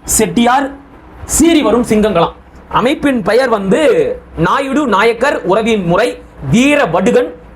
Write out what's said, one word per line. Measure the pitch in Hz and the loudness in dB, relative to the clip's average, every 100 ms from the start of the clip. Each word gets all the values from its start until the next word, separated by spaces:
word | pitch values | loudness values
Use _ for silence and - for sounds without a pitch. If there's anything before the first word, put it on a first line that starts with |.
செட்டியார், | - - 208 175 233 262 277 - - - - - - | -6 -2 0 0 2 0 -2 -8 -20 -20 -20 -20 -8
சீறி | - 330 311 | 0 2 4
வரும் | 233 226 233 | 2 0 0
சிங்கங்களாம். | 214 180 165 165 - - - - | 0 2 0 -2 -4 -20 -20 -6
அமைப்பின் | - 233 320 285 254 | -2 -2 0 -2 -2
பெயர் | 190 220 262 | 0 0 0
வந்து | 214 196 254 294 190 - - - 143 | -2 0 0 2 2 0 -4 -12 -4
நாயுடு | 165 247 277 277 285 | -2 0 -2 -2 0
நாயக்கர் | 196 226 220 277 302 | 0 0 0 -2 -2
உறவின் | 180 208 226 220 170 | -2 -2 0 -2 0
முறை | 180 240 - - - 135 | 0 0 -4 -16 -14 -2
வீர | 190 277 285 220 | 2 2 2 0
வடுகன் | 170 196 240 - - - | 0 2 2 0 -6 -20